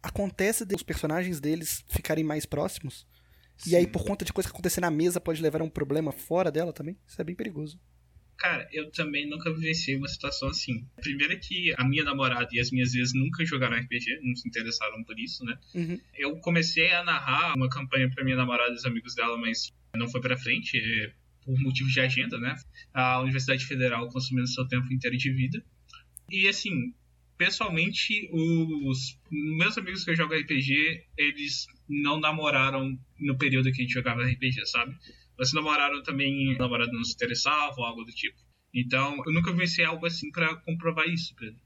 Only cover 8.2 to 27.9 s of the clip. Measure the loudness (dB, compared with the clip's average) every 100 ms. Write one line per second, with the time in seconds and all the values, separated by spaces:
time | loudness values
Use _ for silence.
8.2 | _ -2 0 0 -4 -8 -6 -4 -2 -2
9.2 | -4 -4 -4 -2 0 0 0 -2 -2 -6
10.2 | -6 -4 -2 -2 -2 -4 -6 -8 -6 -2
11.2 | 0 -2 -4 0 0 4 4 4 2 2
12.2 | 2 2 0 0 2 2 2 4 2 4
13.2 | 2 0 0 2 2 0 -2 -4 -4 -2
14.2 | -2 -2 -4 -4 -4 -4 -4 -6 -10 -8
15.2 | -8 -8 -8 -8 -8 -6 -4 -6 _ -6
16.2 | -6 -2 2 2 2 2 2 2 2 -2
17.2 | 2 2 2 2 0 -2 -2 2 2 2
18.2 | 0 2 2 2 2 0 -2 -2 -4 -2
19.2 | 0 0 -2 -2 -6 _ _ -4 -2 -2
20.2 | -2 -2 0 -2 0 -2 0 -2 -2 -10
21.2 | _ _ 0 2 2 2 2 4 4 2
22.2 | -2 -2 -4 -4 -12 -20 -6 0 2 4
23.2 | 2 0 2 0 0 2 2 2 -2 -4
24.2 | 0 0 0 0 0 0 2 0 0 0
25.2 | 0 2 0 -2 -8 _ _ -20 _ -20
26.2 | -6 2 2 2 -2 -2 -2 -8 _ _
27.2 | _ 0 0 2 0 2 0